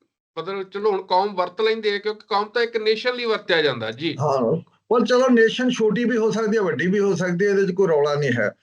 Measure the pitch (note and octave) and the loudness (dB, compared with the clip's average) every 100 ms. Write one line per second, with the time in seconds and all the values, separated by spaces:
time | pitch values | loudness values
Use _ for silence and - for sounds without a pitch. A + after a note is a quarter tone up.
0 | _ _ _ E3 E3 G3 F#3+ G3+ G#3+ F#3+ | _ _ _ -12 -8 -8 -10 -4 -2 -2
1 | F#3+ F#3 G#3 G3+ A#3 - A3 A3+ G#3 G3+ | 0 0 0 -2 -4 0 0 0 -2 -4
2 | G#3+ G#3+ - G3+ G#3 A#3+ A3+ A3+ G#3+ A3 | -4 -8 -4 -4 -2 -2 -2 -2 0 0
3 | B3+ B3 A#3 G#3 G#3 E3+ D3 A#2 A2 A#2+ | -2 -2 -2 -2 0 2 2 0 -6 -6
4 | D#3+ C3 D3 C3+ A#2 E3 - _ - A#3+ | -6 -4 -2 0 0 -2 -6 _ -2 0
5 | - B3 C4 A#3 A3+ - B3+ - G#3+ A3 | 2 2 4 4 4 2 -2 0 0 2
6 | A#3+ A#3+ A3 G3 A3 A3 F#3 C#3 F3+ G3+ | 0 0 0 0 0 0 0 0 0 2
7 | G3+ F3 F3+ F3 G3+ G3 G3 F3+ F#3 D3 | 2 0 -2 0 0 2 0 2 2 2
8 | D3 C#3+ C#3 B2 G#2 - | 2 0 0 0 -2 -4